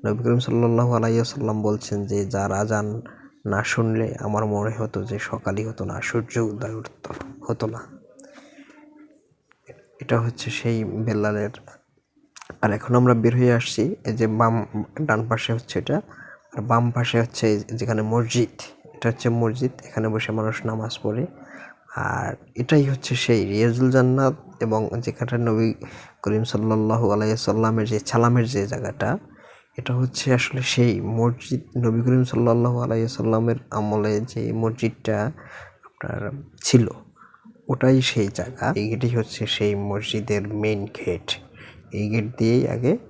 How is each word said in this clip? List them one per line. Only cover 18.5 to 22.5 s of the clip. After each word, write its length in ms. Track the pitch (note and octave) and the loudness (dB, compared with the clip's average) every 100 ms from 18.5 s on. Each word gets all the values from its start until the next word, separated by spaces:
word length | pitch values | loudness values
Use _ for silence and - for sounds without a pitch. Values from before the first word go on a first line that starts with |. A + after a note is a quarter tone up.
| - - - - | -4 -18 -20 -20
এটা 160 | - A#2 | -4 -2
হচ্ছে 200 | A#2+ B2 | 0 0
মসজিদ, 420 | A#2 A#2 B2 B2+ - - | 2 0 0 -4 -4 -8
এখানে 220 | - A2 | -2 -2
বসে 220 | A2 - | -2 -2
মানুষ 340 | A2 A2 A2 A2+ | -2 -2 -4 -4
নামাজ 340 | A2 A2 - | -4 -6 -4
পড়ে। 240 | A2 A2 E3+ - - - - - _ - | -4 -2 -4 -8 -20 -20 -20 -20 _ -6
আর 400 | - B2+ - - - | -4 -4 -4 -8 -14